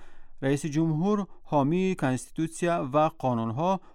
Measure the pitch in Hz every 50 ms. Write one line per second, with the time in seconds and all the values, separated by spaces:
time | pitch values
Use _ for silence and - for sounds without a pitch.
0 | - - - - - - - - 135 135 143 139 - 156 139 156 165 165 151 151
1 | 175 202 208 202 190 - - - - - 160 143 135 143 170 185 190 190 185 -
2 | 151 131 127 127 - - - - 160 160 - - 175 170 170 170 156 127 131 151
3 | 156 160 - - - 131 123 113 113 113 113 135 165 185 190 180 - -